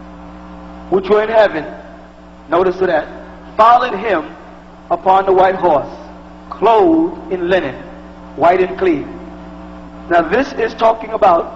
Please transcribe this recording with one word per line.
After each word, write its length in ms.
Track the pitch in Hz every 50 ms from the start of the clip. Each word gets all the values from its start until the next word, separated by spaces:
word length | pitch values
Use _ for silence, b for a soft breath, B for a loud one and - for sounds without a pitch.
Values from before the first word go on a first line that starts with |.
| - - - - - - - - - - - - - - - - - -
which 200 | 175 196 190 -
were 140 | 208 208 214
in 60 | 220
heaven, 360 | 226 226 214 190 156 160 143 - - - - - - - - - - - - - - - - -
notice 280 | - 175 185 185 180 185
that, 300 | 185 180 170 151 - - - - - - - - - - - -
followed 400 | 214 226 240 247 254 247 220 190
him 260 | 208 233 196 160 151 156 - - - - - - - - - - - -
upon 360 | 170 170 - 190 190 190 190
the 80 | 190 190
white 220 | 185 185 190 190
horse, 340 | 185 170 175 156 135 - - - - - - - - - - - - - -
clothed 840 | - - 185 220 233 220 196 170 160 160 160 180 - - - - 190
in 160 | 180 175 170
linen, 260 | 190 185 160 139 - - - - - - - - - - - - -
white 260 | - 151 170 180 185
and 160 | 185 185 - -
clean. 300 | 190 185 160 139 120 - - - - - - - - - - - - - - - - - - - - -
Now 120 | 180 175
this 320 | 170 151 180 240 277 - -
is 200 | - 226 220 -
talking 360 | - 240 226 226 - 226 214
about 340 | 220 214 214 196 175 165 - - -